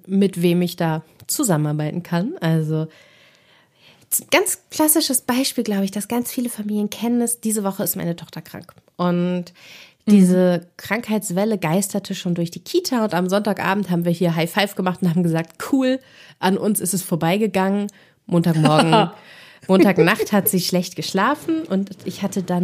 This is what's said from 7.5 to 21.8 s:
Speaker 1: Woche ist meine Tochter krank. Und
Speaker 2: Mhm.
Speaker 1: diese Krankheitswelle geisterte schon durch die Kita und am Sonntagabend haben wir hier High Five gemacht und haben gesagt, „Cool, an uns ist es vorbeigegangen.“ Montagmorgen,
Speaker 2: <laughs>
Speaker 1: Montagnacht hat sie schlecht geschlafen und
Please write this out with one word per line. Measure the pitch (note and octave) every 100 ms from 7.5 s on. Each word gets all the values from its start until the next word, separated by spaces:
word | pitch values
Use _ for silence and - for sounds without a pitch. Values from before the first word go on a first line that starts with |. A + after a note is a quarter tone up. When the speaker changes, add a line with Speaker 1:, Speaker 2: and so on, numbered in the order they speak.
| G#3+
Speaker 1:
Woche | G3 F#3+
ist | F3+ G3
meine | E3+ E3+
Tochter | - D#3+
krank. | - - - _ _ -
Und | F3+ F3 F3+ F3+ F3 - - - - _ -
Speaker 2:
Mhm. |
Speaker 1:
diese | G#3 F3+ F#3 F3+ F3 F3 -
Krankheitswelle | - G#3 - G#3+ G#3 F3 G#3+ -
geisterte | D#3 F3+ G3 G3+ F#3+ F#3
schon | F3+
durch | F3 E3+
die | -
Kita | - F4 F4+ B3
und | G#3+
am | E3+ F3+
Sonntagabend | G3+ G#3+ G3 F3+ G3+ F3
haben | F3
wir | E3+
hier | E3+ F3+ E3
High | E3+
Five | G#3+ G3+
gemacht | - F#3 F3
und | F3+
haben | E3
gesagt, | E3+ D#3+ E3 - -
„Cool, | C4+ B3+ C4 - - - _
an | F#3 F#3+
uns | G3 G#3
ist | F3 F#3+
es |
vorbeigegangen.“ | - E3+ E3 G3+ A3 F#3+ F#3+ G3+ G3+ - _ _ -
Montagmorgen, | E3+ E3+ D#3+ D3+ D#3 D#3+ G#3+ F3 - - -
Speaker 2:
<laughs> | - - -
Speaker 1:
Montagnacht | F#3+ A#3+ F3+ F#3 A3 A4
hat | G#3 F#3+
sie | F#3
schlecht | - F3+ F3+ -
geschlafen | - F#3+ A3+ D4 - D#4+ D#4+
und | G3